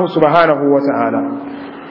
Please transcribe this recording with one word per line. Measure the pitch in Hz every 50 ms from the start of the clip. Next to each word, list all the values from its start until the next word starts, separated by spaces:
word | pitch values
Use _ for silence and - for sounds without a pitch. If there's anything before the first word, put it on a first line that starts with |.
| 180 170
subhanahu | - 165 156 147 147 170 165 160 151 139 143 143
wa | 143 139
ta'ala. | 139 139 123 117 117 113 113 113 - - - - - - - - - - - - - -